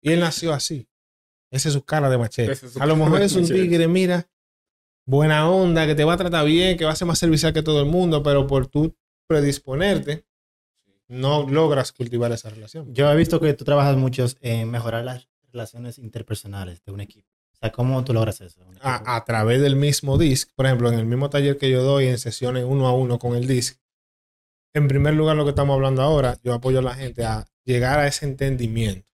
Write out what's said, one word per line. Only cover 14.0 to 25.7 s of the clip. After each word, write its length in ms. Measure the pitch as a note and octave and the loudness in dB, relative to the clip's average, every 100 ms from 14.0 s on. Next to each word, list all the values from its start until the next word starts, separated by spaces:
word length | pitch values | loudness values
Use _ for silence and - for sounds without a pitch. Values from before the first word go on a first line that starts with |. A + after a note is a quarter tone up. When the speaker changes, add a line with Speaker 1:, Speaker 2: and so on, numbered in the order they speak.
| C3 B2+ B2 - | 0 0 -4 -4
Speaker 3:
en 300 | B2 A2+ A2+ | -6 -4 -4
mejorar 340 | A#2+ A2+ A2+ | -6 -6 -6
las 240 | B2 B2+ _ _ _ | -8 -12 _ _ _
relaciones 460 | A#2+ A2 A#2+ A#2+ A#2 | -14 -14 -14 -16 -16
interpersonales 880 | A#2 A2+ G#2+ A2 G2+ G2 F#2 E2+ | -14 -14 -10 -10 -10 -12 -12 -14
de 80 | - | -16
un 80 | G2+ | -14
equipo. 280 | G2+ _ _ _ _ | -14 _ _ _ _
O 40 | _ | _
sea, 140 | A2 | -8
¿cómo 320 | - B2+ C3 | -2 -2 0
tú 80 | C3 | 0
logras 280 | A2+ A2 - | 0 0 -4
eso? 200 | F#2 _ | -14 _
Un 100 | _ - | _ -8
equipo. 100 | C3+ | -6
Speaker 1:
A, 300 | B2 A2+ A#2 | -4 -4 -6
a 80 | |
través 360 | - A2+ G#2+ B2+ | -2 -2 2 4
del 140 | C#3 C3+ | 2 2
mismo 420 | D3 C#3 C#3 C3+ | 0 0 0 2
disc. 320 | E3 B2+ - | 2 0 -4
Por 120 | - C3 | -2 0
ejemplo, 240 | B2+ A#2+ | 2 0
en 60 | A#2 | 0
el 80 | A2+ | -2
mismo 240 | B2 C#3 | -2 -2
taller 260 | C#3+ C#3+ C#3 | 0 0 0
que 120 | C3+ | 0
yo 120 | B2+ | 2
doy 240 | B2+ C#3 C3 | 2 2 2
en 120 | B2 | -2
sesiones 460 | A#2+ - B2 B2+ B2 | -6 -6 -4 -4 -2
uno 200 | C#3 C3 | 0 2
a 60 | |
uno 260 | B2+ B2+ A#2+ | 2 0 -2
con 160 | B2 A#2+ | -2 -2
el 100 | B2+ | 0
disc, 320 | B2+ A2+ - _ _ _ _ _ _ _ _ _ | 0 -2 -10 _ _ _ _ _ _ _ _ _
en 140 | D3+ C#3+ | -2 0
primer 260 | C#3 C#3+ | 2 2
lugar, 220 | D#3 D#3 D3+ | 2 2 2
lo 80 | |
que 60 | C#3+ | 0
estamos 240 | C#3+ C#3 | 0 0